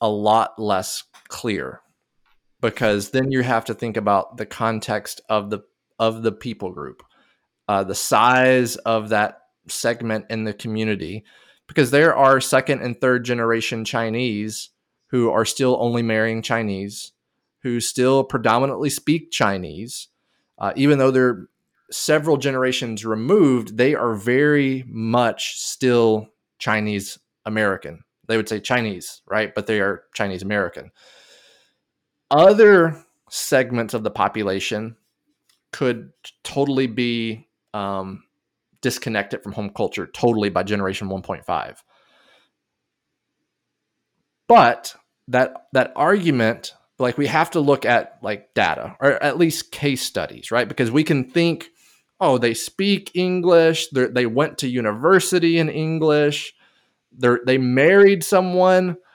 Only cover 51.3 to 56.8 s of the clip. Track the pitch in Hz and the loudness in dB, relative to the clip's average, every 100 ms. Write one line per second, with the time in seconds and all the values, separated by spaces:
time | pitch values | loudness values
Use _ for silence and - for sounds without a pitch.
51.3 | 170 170 165 - _ _ _ _ - 170 | 0 0 -2 -8 _ _ _ _ -2 0
52.3 | 127 117 113 - - 202 196 202 180 180 | 2 0 -2 -8 -4 0 -2 -2 -4 -2
53.3 | 180 175 170 165 160 - 135 123 123 120 | 0 4 6 4 2 -2 -2 0 0 0
54.3 | 117 151 - 135 123 110 107 151 190 180 | 0 -2 -4 -6 -2 -2 0 4 4 4
55.3 | 180 165 165 160 156 160 160 156 147 147 | 0 2 2 0 -2 -4 0 2 2 2
56.3 | 147 - - _ _ | 0 -8 -18 _ _